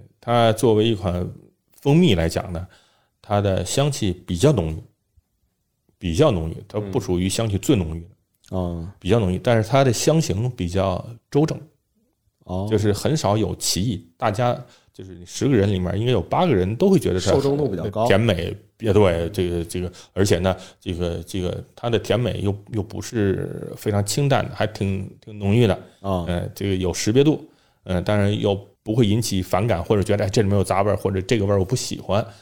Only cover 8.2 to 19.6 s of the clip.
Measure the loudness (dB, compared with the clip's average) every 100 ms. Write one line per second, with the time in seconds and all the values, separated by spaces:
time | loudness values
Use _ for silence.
8.2 | _ _ _ -6 -4 -6 -10 -10 0 2
9.2 | 2 0 2 0 2 2 2 2 2 2
10.2 | 0 -2 -4 -4 -4 0 -2 -2 -8 -16
11.2 | _ 0 0 -4 -12 _ _ _ _ _
12.2 | _ _ -8 -6 0 0 2 0 -2 0
13.2 | 0 0 0 -4 -4 -2 -2 -4 -8 _
14.2 | -2 0 0 -2 -8 _ _ -20 -20 -20
15.2 | -14 -4 2 4 4 2 0 0 2 0
16.2 | 0 0 2 2 2 2 4 4 2 0
17.2 | 2 2 2 0 -2 -4 -6 -2 2 4
18.2 | 2 -2 -4 -8 _ _ 2 4 4 2
19.2 | -2 -2 -2 -2